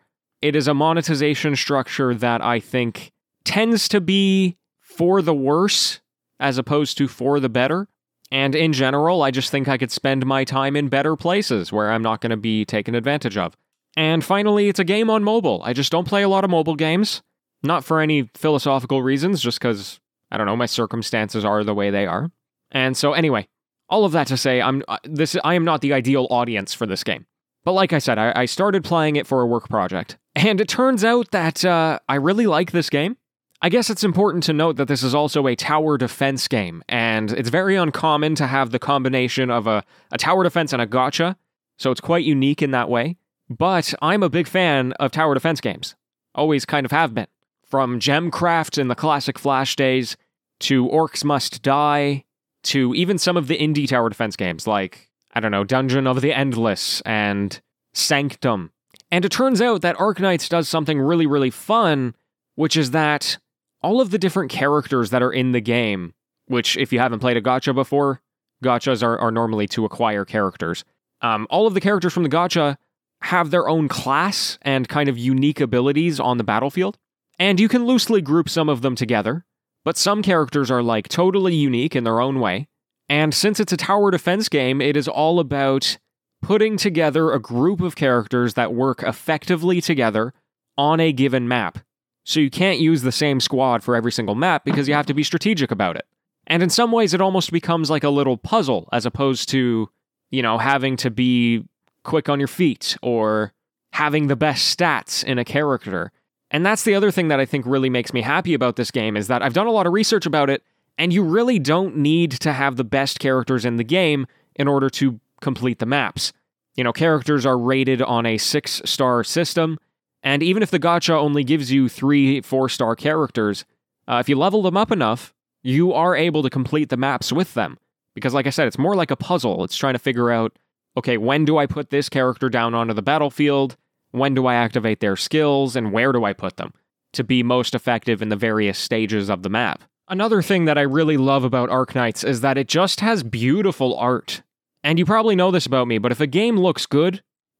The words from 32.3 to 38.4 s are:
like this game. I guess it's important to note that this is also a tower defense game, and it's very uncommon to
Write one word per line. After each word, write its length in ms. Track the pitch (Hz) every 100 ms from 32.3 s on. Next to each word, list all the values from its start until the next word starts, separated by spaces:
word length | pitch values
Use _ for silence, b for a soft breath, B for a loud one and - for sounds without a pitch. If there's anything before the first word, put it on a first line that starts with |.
| 202 220
like 260 | 156 180
this 180 | 175 -
game. 260 | 143 175 254 _ _ _ -
I 100 | 175
guess 200 | 226 233
it's 140 | 202
important 400 | 208 170 202 170
to 80 | 165
note 240 | 151 165 143
that 100 | 135
this 160 | 139
is 140 | 127 143
also 320 | 147 147 135
a 80 | 120
tower 420 | - 151 156 143
defense 480 | 123 - 139 135 -
game, 340 | 117 90 82 -
and 440 | 120 117 110 107
it's 160 | 104 117
very 260 | 156 190
uncommon 640 | 190 165 - 156 147 156
to 100 | 160